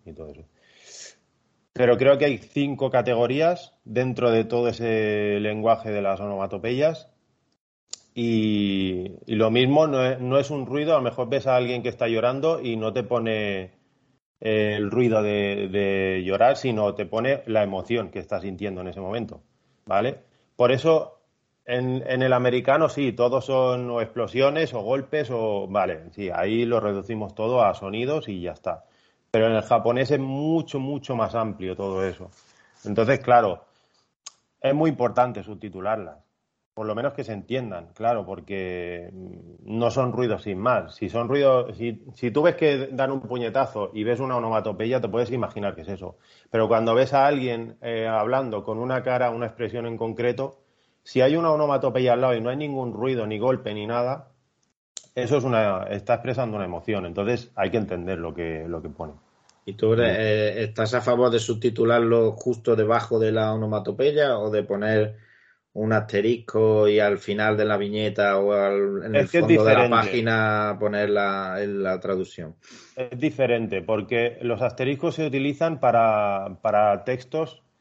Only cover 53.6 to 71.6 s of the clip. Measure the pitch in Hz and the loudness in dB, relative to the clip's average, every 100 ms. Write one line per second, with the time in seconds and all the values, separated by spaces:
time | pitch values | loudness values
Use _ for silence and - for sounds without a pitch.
53.6 | 107 104 104 120 123 139 - _ _ _ | -4 -8 -4 -2 -2 -4 -12 _ _ _
54.6 | _ _ _ - - 123 117 139 127 117 | _ _ _ -20 -12 -6 0 0 2 2
55.6 | 107 95 98 101 - 117 127 127 117 107 | 2 0 -4 -6 -2 -2 -2 -4 -4 -4
56.6 | 92 85 - 101 90 85 101 120 - - | -6 -6 -4 -4 -4 -4 -2 -2 -4 -4
57.6 | 95 90 98 87 87 90 85 82 82 80 | -2 -2 -4 -6 -6 -6 -6 -6 -6 -6
58.6 | 82 82 78 73 78 73 _ _ _ _ | -8 -8 -10 -12 -14 -16 _ _ _ _
59.6 | - 98 110 113 117 101 110 107 107 104 | -14 -2 2 2 2 2 0 2 0 -2
60.6 | - 110 110 123 123 120 127 117 113 113 | -4 -2 0 0 2 4 4 2 0 -2
61.6 | 120 117 117 117 117 117 113 110 127 113 | -2 2 2 4 4 4 2 0 -4 -2
62.6 | - 110 107 117 - 113 110 110 110 110 | 0 2 4 2 2 0 2 2 0 -2
63.6 | 107 107 101 98 139 147 143 113 107 107 | -2 -4 -4 0 2 2 2 0 0 0
64.6 | 98 101 107 110 107 - _ _ _ _ | 0 -2 2 2 0 -4 _ _ _ _
65.6 | _ 107 110 107 107 101 107 117 - 110 | _ -4 0 0 0 0 2 0 0 2
66.6 | 110 107 104 107 104 98 - 101 107 107 | 4 6 6 6 4 2 -2 0 2 2
67.6 | 107 101 101 107 107 104 101 98 101 101 | 2 0 -2 -2 -2 2 2 4 4 2
68.6 | 98 101 98 98 98 143 135 170 113 110 | 2 2 0 -2 0 0 2 2 6 6
69.6 | 110 107 120 113 110 120 113 110 110 107 | 6 6 6 4 2 0 0 2 2 0
70.6 | 104 98 104 104 104 104 101 98 95 92 | 0 -2 -2 0 0 0 0 -2 -4 -4